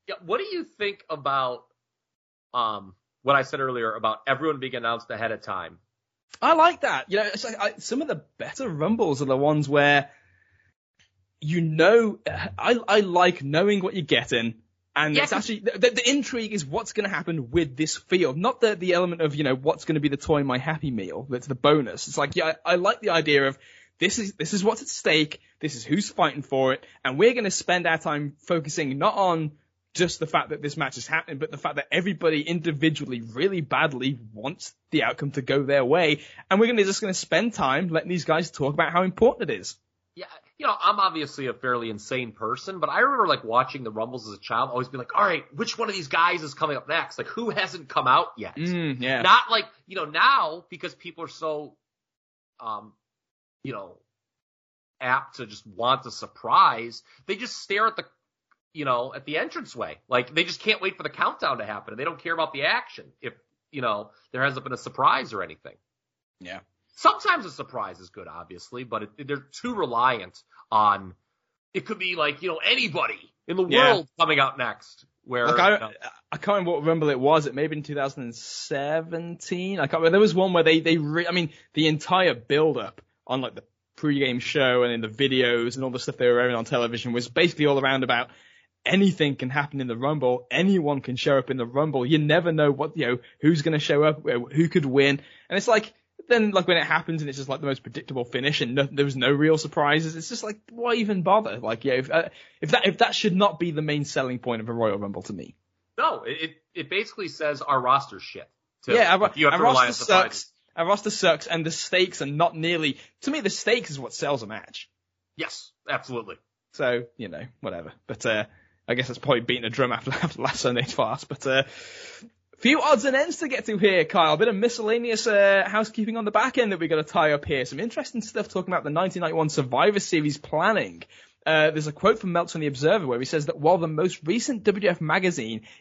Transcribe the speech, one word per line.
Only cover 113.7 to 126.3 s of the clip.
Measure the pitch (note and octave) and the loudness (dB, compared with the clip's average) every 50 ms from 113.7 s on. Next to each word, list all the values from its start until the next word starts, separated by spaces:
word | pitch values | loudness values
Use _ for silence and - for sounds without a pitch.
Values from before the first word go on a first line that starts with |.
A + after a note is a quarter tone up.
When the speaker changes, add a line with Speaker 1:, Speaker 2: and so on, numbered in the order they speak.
| A3+ B3+ - - | 0 0 -2 -6
Speaker 2:
is | D3 C3+ | -10 -10
what | B2+ A2+ | -10 -12
sells | - - D#3+ C#3+ D3 C3 | -8 -6 -4 -2 -2 -4
a | A2+ | -4
match. | G2 A2 G2+ - - - - - - _ _ _ _ _ _ _ _ _ | -8 -12 -14 -14 -16 -18 -18 -18 -20 _ _ _ _ _ _ _ _ _
Speaker 1:
Yes, | - D#3 - - - - - _ _ _ - | -12 -12 -10 -12 -14 -18 -20 _ _ _ -8
absolutely. | C#3 C3+ C3+ - B2+ A#2 A2 G2 E2 - _ _ _ _ _ _ _ | -6 -6 -6 -8 -8 -8 -8 -10 -14 -18 _ _ _ _ _ _ _
Speaker 2:
So, | - C#3 B2 B2 A#2+ A#2+ - _ | -4 -2 0 0 -2 -4 -8 _
you | - A#2 F#2+ | -14 -14 -12
know, | D#2+ D2+ A2 - - _ | -12 -14 -14 -16 -16 _
whatever. | - G#2 F#2 F2 D#2+ D#2+ - _ _ | -10 -10 -10 -10 -12 -14 -18 _ _
But, | - - - - | -14 -12 -6 -2
uh, | A#2+ A2 G#2+ G#2 - _ _ _ _ _ _ _ | -2 -2 -2 -2 -6 _ _ _ _ _ _ _
I | - B2 | -4 -4
guess | B2 B2+ B2+ | -2 -2 -4
that's | A#2+ - | -8 -4
probably | - C#3 C3+ A#2+ | 0 2 2 2
beating | A#2+ A#2+ B2+ B2 A#2 | 2 0 -2 -2 -4
a | A2 | -4
drum | A#2 C#3 C3 B2 | -2 0 0 0
after, | A#2 - - C3+ | 0 -4 -4 -6
<laughs> | |
after | C3 - - D#3+ - - | -4 -4 -4 -4 -4 -4
last | B2 C3 - - | -4 -4 -2 -2
Sunday's | - C3 B2 A#2 A#2+ - | -2 0 0 0 -2 -2
farce. | - - A#2+ A2 A#2+ - - | -2 -2 -2 -2 -2 -6 -8
But, | - - - - | -12 -12 -6 -2
uh, | C3+ C3 C3+ C3 - - - - - - - - - - - - - _ _ _ _ _ _ | 0 2 2 0 0 -6 -18 -20 -18 -18 -18 -18 -18 -20 -20 -20 -20 _ _ _ _ _ _
few | - A#3+ D4 D4+ | 4 4 4 4
odds | - D4 D4+ A3+ A#3+ | 6 4 4 4 4
and | C#4 B3+ | 2 2
ends | C4+ D4+ F4 D#4 - | 2 0 -2 -2 -6
to | E4 C#4+ | -6 -6
get | C4 G#3+ - | -4 -6 -4
to | - G#3+ | -4 0
here, | F#3+ G3+ G3+ F#3+ F3+ D#3 | 2 4 4 4 4 2
Kyle. | - - F#3+ E3 D#3 D3+ | 2 4 4 4 4 4
A | |
bit | D#3 - - | 4 2 2
of | G#3 | 2
miscellaneous, | F#3+ A3 A#3+ A#3 - A3 G#3+ A3+ A#3 A#3+ A#3+ A3 G#3+ - | 2 0 0 0 -2 -2 0 0 0 0 -2 -2 -2 0
uh, | A#3 G#3 G3+ G3+ G3 G3 G3 F#3+ | 2 4 6 6 6 6 4 4
housekeeping | G3 G3+ G#3+ A3 G#3+ - - G#3+ A3+ A3 | 2 0 -2 -2 -2 -2 -4 -4 -2 -4
on | A3+ A3 | -4 -4
the | G#3 | 0